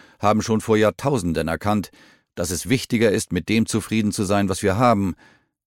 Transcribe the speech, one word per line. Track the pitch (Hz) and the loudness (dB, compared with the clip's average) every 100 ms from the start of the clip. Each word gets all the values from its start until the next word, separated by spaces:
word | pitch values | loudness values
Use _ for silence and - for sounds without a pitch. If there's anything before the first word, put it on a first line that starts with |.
| - - | -18 -2
haben | 104 107 | 0 2
schon | 101 110 | 2 -2
vor | - 107 | 2 2
Jahrtausenden | 104 - 139 131 90 78 80 | 2 0 -2 -2 -2 -2 -2
erkannt, | 80 104 107 87 - - _ _ - | -4 -2 -2 -4 -12 -20 _ _ -8
dass | 87 | -4
es | 87 90 | -4 -2
wichtiger | 131 - 107 110 | -2 0 2 2
ist, | 101 - | 2 -2
mit | 87 - | -4 0
dem | 110 107 | 0 0
zufrieden | 110 - 110 104 | -2 -2 -2 -2
zu | - | -2
sein, | 95 101 98 | 0 0 0
was | 95 | -2
wir | 101 95 | 0 2
haben, | 123 107 98 - - _ _ _ | 4 2 0 -6 -16 _ _ _